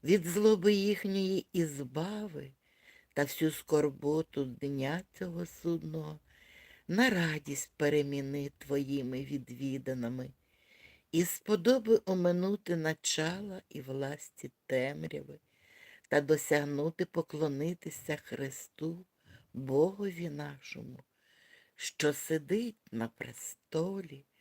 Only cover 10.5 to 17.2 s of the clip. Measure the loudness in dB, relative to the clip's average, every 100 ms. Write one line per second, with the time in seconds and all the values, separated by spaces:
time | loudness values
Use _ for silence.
10.5 | _ _ _ -20 -20 _ 0 0 -2 0
11.5 | 2 6 4 6 4 4 2 4 2 0
12.5 | -2 -2 -2 0 -2 -2 0 0 -2 -8
13.5 | -12 -12 -14 -8 -6 -4 -6 -12 -14 -16
14.5 | _ _ 0 0 -4 -8 -8 -12 -18 _
15.5 | _ _ -20 -20 -20 _ 2 4 2 4
16.5 | 2 2 0 -2 -2 -4 -2